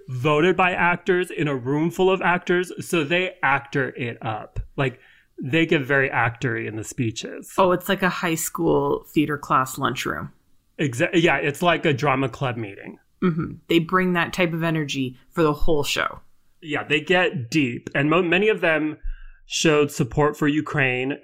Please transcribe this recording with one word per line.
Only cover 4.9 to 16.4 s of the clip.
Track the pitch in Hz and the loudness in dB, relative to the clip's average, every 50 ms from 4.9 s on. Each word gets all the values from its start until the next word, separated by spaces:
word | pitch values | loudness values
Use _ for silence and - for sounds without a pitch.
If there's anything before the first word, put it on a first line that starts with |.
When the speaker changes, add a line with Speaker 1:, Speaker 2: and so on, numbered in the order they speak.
| 120 - _ _ _ _ _ _ _ - | -2 -6 _ _ _ _ _ _ _ -10
Speaker 1:
they | - 131 135 165 165 | -6 0 2 2 2
get | 160 180 156 | 4 2 0
very | 135 123 143 139 131 - | 2 2 2 2 2 2
actory | - 131 117 117 117 - - 127 113 113 113 113 | 2 0 0 0 0 -2 -4 -2 -2 -2 -6 -6
in | 107 | -8
the | 107 104 | -8 -10
speeches. | - - - 123 110 113 - - - - - 185 - - | -10 -4 -2 -2 -2 -2 -6 -10 -12 -12 -14 -16 -6 2
Speaker 2:
Oh, | - 196 180 | 2 4 4
it's | 180 180 - - | 4 2 0 -2
like | 196 190 | -2 0
a | 190 180 | 0 -2
high | 175 - - 170 165 | -2 -2 -2 -2 -2
school | 165 - - - - 165 160 147 143 139 143 143 - - - | -2 -4 -6 -4 -2 0 2 2 2 2 0 -2 -2 -4 -2
theater | - 160 147 147 147 139 | 0 0 0 0 -2 -6
class | - - 160 135 131 - - 143 | -2 0 0 0 0 -2 -4 -4
lunchroom. | 135 120 127 - - - 147 - - - - _ _ _ _ _ _ _ _ - | -4 -4 -2 -4 -4 -6 -6 -6 -8 -10 -14 _ _ _ _ _ _ _ _ -4
Speaker 1:
Exa-, | 160 139 117 117 165 - 196 | -4 -4 0 -2 -2 2 2
yeah, | 175 156 170 143 143 | 4 4 4 2 2
it's | 165 147 143 - | 0 -2 -2 0
like | 180 175 165 160 - | 2 2 2 2 2
a | 165 143 | 0 0
drama | 117 147 143 131 131 139 127 | 2 2 0 2 2 0 -2
club | - - 143 127 117 117 | -4 -4 -4 -4 -4 -4
meeting. | 110 98 98 - - - - - _ _ _ _ | -8 -10 -12 -14 -16 -16 -18 -18 _ _ _ _
Speaker 2:
Mm-hmm. | - 180 156 165 151 - - - _ - | 0 0 0 0 -4 -6 -8 -14 _ 2
They | 165 170 | 2 2
bring | 160 165 190 185 185 180 | 2 2 0 2 2 2
that | 180 175 165 - - | 2 0 0 -2 0
type | - 185 165 | 0 0 0
of | 165 165 | 0 -2
energy | 165 165 160 160 151 135 - 139 131 127 127 - _ _ | -2 0 0 -2 -2 -4 -4 -4 -4 -6 -6 -12 _ _
for | _ 175 | _ 2
the | 165 151 147 | 2 2 4
whole | 147 - - 160 147 | 4 4 4 4 4
show. | 135 - - - - - - - - - - _ | 0 0 -2 -2 -2 -4 -6 -10 -18 -20 -20 _